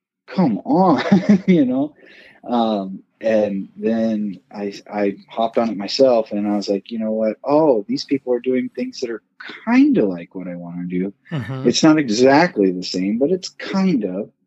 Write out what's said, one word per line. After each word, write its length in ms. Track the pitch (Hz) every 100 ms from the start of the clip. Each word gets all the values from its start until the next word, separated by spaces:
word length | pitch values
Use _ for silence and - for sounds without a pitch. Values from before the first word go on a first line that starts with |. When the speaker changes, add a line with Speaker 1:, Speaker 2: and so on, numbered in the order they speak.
| _ _ -
Speaker 1:
come 320 | - 147 98 -
on," 360 | 180 185 139 - 190 -
<laughs> 200 | 190 -
you 180 | 175 127
know? 300 | 131 147 _ - - - _
Um, 600 | - 120 113 104 95 95 _ -
and 460 | 113 110 104 98 95 -
then 640 | 107 113 113 107 104 90 _
I, 240 | 104 101 98 -
I 280 | 104 101 - -
hopped 280 | 117 113 127
on 120 | 117
it 60 | 98
myself, 560 | 98 - 131 117 -
and 160 | 104 104
I 80 | 104
was 140 | 98
like, 200 | 98 -
"You 100 | 117
know 120 | 110
what? 260 | 110 110 104
Oh, 400 | 131 147 160 113 101
these 180 | 135 -
people 260 | 139 127
are 60 | 123
doing 300 | 127 127 127
things 320 | - 127 -
that 80 | 117
are 120 | 110 _ - - - 220
kinda 400 | 247 294 214 101
like 300 | 85 85 95
what 120 | 90
I 80 | 87
wanna 300 | 87 87 87
do." 260 | 90 98 - -
Speaker 2:
Mm-hmm. 380 | 156 104 131 123
Speaker 1:
It's 160 | -
not 160 | 160 156
exactly 720 | 131 107 131 143 175 113 95
the 120 | 90
same, 340 | 90 92 98 113
but 120 | 147
it's 180 | 185 -
kind 560 | - - 190 190 143 101
of 260 | 185 214 _